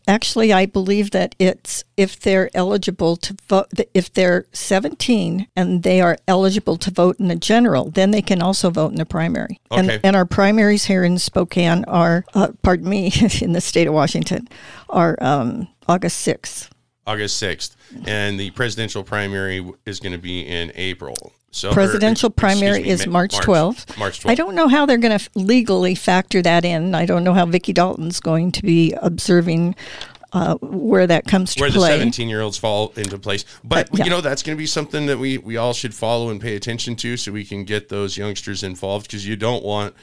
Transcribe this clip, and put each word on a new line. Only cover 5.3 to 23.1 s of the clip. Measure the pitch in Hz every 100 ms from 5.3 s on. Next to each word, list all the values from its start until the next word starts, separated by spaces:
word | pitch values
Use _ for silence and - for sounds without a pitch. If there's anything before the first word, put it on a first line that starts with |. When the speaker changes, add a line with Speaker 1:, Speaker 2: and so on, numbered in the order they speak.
| 175 202
Speaker 1:
and | - 180 180
they | 185 185
are | 175 160 -
eligible | 185 190 196 - 165
to | -
vote | 180 180 -
in | 185
the | 170
general, | - 220 240 143 -
then | 160 190
they | 208
can | - 185
also | 175 196 180
vote | 165 156
in | 160
the |
primary. | 160 170 165 170 - - _
Speaker 2:
Okay. | 196
Speaker 1:
And, | 185 107
and | 190 196
our |
primaries | 180 - 196 214 208 208 -
here | 190
in | 175 180
Spokane | - - 175 - 175 170 -
are, | 175 170 170 -
uh, | 202 190 -
pardon | 190 185 175
me, | 202 180 - 220
<laughs> | -
in | -
the | 175
state | - 175 160
of |
Washington, | 156 139 - - - 123 - - - -
are, | - 170 -
um, | - 143 120 - 180 _ -
August | 180 175 -
sixth. | - - - - - _ _ _ -
Speaker 2:
August | 107 104 -
sixth. | 101 80 - - _ -
And | - 104 101 98
the | 101
presidential | - 120 101 110 104
primary | 95 104 101 98 95 95
w-, | 90 - -
is | 92
gonna | 95 87
be | 87 90 71
in | 85 85
April. | - 92 90 69 60 - _ _
So, | - 95
or, |
Speaker 1:
Presidential | 196 196 214 214 226 233
Speaker 2:
excuse | -
Speaker 1:
primary | 202 202 202 202
Speaker 2:
me, | -
Speaker 1:
is | 185
Speaker 2:
Ma-, | 185